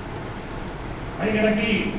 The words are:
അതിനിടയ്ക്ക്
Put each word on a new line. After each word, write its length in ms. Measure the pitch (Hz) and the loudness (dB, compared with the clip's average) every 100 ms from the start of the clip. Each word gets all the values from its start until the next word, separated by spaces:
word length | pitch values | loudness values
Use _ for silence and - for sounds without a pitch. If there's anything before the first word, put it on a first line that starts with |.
| - - - - - - - - - - - - | -6 -6 -6 -8 -6 -6 -6 -6 -6 -6 -6 -2
അതിനിടയ്ക്ക് 520 | 208 214 214 208 226 202 - | 2 4 6 4 4 2 2